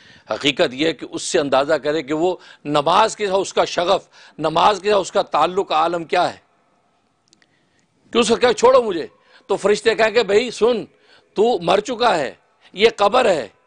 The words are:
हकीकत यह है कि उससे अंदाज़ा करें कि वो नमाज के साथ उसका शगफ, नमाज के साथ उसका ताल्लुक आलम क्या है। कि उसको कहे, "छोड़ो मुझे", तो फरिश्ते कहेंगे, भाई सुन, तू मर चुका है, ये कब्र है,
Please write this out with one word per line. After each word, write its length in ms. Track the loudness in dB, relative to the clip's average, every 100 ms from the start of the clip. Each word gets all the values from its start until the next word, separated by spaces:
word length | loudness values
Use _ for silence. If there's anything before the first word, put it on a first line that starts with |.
| -20 -16 -10
हकीकत 420 | -4 -2 0 -2
यह 140 | -2 -4
है 60 |
कि 140 | -4 -10
उससे 320 | -12 -4 -4
अंदाज़ा 400 | 0 0 0 -2
करें 240 | -2 -4 -4
कि 80 |
वो 260 | -2 -2 -4 -12 -16 -4
नमाज 480 | -2 2 2 0
के 120 | -2 -4
साथ 120 | -2
उसका 260 | -2 -2
शगफ, 440 | -2 -2 -2 -2 -4 -20 -20 -8
नमाज 380 | -4 2 2 2
के 120 | 0
साथ 80 | 0
उसका 240 | 0 -2
ताल्लुक 500 | -2 0 0 -2 -2
आलम 320 | 0 0 -2
क्या 180 | -4 -2
है। 200 | -2 -4 _ _ _ _ _ _ _ _ _ _ _ _ _ _ _ _ _
कि 60 | 0
उसको 180 | 2 2
कहे, 160 | 2
"छोड़ो 300 | 4 4 4
मुझे", 280 | 2 -4 -8 _ _ _ -6
तो 80 | -2
फरिश्ते 380 | 0 0 0
कहेंगे, 280 | 2 2 2
भाई 260 | 2 2 0
सुन, 360 | 0 0 0 -6 _ _ _ _ 0
तू 220 | 0 0
मर 180 | 0 0
चुका 340 | 0 -2 0
है, 240 | 0 -4 -10 _ _ _
ये 180 | 0 2 2
कब्र 300 | 0 2 2
है, 240 | 0 -4 _